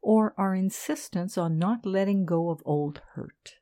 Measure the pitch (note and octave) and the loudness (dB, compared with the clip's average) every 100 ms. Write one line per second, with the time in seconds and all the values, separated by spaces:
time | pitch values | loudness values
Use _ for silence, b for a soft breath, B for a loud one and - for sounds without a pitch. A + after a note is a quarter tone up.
0 | - A3 G#3+ - G3 F#3+ F#3+ - - D#4 | 4 4 4 0 0 2 0 -2 -6 -6
1 | - F#3 F3+ - E3+ D#3+ F3+ A#3 G#3 F#3+ | -4 -4 -4 -2 0 2 0 0 0 0
2 | G3 G3+ F3+ E3+ E3+ D#3+ - D3 D3 D3 | 2 2 2 0 0 -4 -2 0 0 -6
3 | - - - - - - | -16 -14 -14 -14 -20 -20